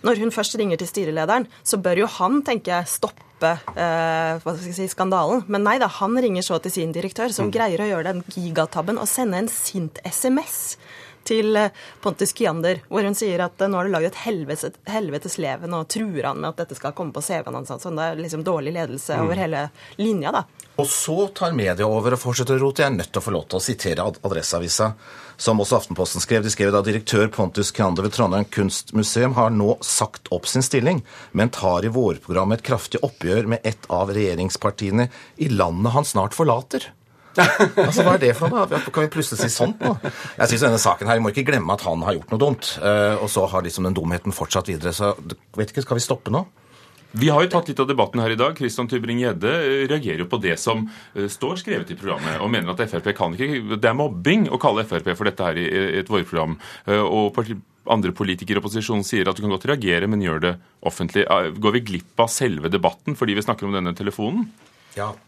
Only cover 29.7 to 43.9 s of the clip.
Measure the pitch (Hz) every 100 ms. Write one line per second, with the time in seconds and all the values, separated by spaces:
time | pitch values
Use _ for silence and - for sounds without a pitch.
29.7 | - - - 110 - - 90 - 127 127
30.7 | 135 127 170 - - - 92 117 - 95
31.7 | 87 107 120 110 80 - 87 95 110 -
32.7 | 120 - - 135 - 82 104 107 117 110
33.7 | 113 - 87 98 101 101 85 92 - 107
34.7 | - 101 107 123 - - - 156 104 87
35.7 | 87 113 127 147 104 98 - 160 120 -
36.7 | - - - _ _ - - 170 - 196
37.7 | - 147 - 175 180 127 120 165 233 190
38.7 | 151 - 160 151 160 151 107 117 - 127
39.7 | 220 247 165 143 - - - 117 117 131
40.7 | 113 104 92 104 117 110 120 135 135 85
41.7 | 101 87 85 82 85 - 113 143 131 -
42.7 | - 98 104 104 107 101 - 95 92 87
43.7 | 87 92